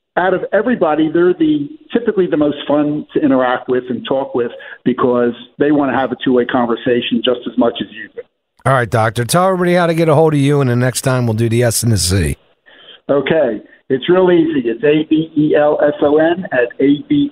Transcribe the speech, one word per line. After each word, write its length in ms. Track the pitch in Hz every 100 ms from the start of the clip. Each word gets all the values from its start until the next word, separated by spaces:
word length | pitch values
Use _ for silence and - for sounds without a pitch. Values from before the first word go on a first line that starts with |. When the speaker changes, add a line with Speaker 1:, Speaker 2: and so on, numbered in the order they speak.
| _ -
Speaker 1:
out 180 | 185
of 120 | 185 165
everybody, 560 | 196 220 240 165 151 156
they're 220 | 170 180
the, 340 | 170 156 151 143 - -
typically 360 | 233 233 190 180
the 100 | 170
most 280 | - - -
fun 400 | 147 147 151 - 156
to 40 |
interact 480 | 151 131 127 123 -
with 160 | 127 127
and 160 | 117 -
talk 260 | 135 135
with 180 | 127 120 - - - -
because 480 | 123 131 123 120 117 - -
they 140 | 147
wanna 240 | 147 139 123
have 160 | 127
a 40 | 123
two-way 220 | - 123 120
conversation 760 | 131 120 117 - 120 117 117
just 200 | 127 123 -
as 60 | 127
much 240 | 117 -
as 100 | 101
you 160 | 107 110 -
do. 60 | - _ _ _ 127
Speaker 2:
All 80 |
right, 160 | 131 117
Doctor. 340 | 117 110 110
Tell 220 | 120 170 185
everybody 260 | 185 180
how 140 | 175 170
to 60 |
get 160 | 160 165
a 40 |
hold 200 | 147 160
of 60 | 151
you, 180 | 135 143
and 100 | 127
the 60 | 120
next 260 | 127 -
time 240 | 135 127 117
we'll 80 |
do 140 | 110 117
the 160 | 117
S 180 | 120 -
and 120 | 117
the 40 | 107
C. 380 | 85 98 76 67 _ _ _ - - - -
Speaker 1:
Okay. 520 | 143 135 160 131 104 - - -
It's 220 | 135 131
real 200 | 180 185
easy. 360 | 175 160 147 117
It's 160 | 113
A 220 | 147 156 151
B 220 | 156 160
E 220 | 147 151 151
L 240 | 147 151
S 120 | 147 143
O 160 | 147 151
N 280 | 160 175 -
at 160 | 131 120 -
A 240 | 139 147 -
B 240 | 147 143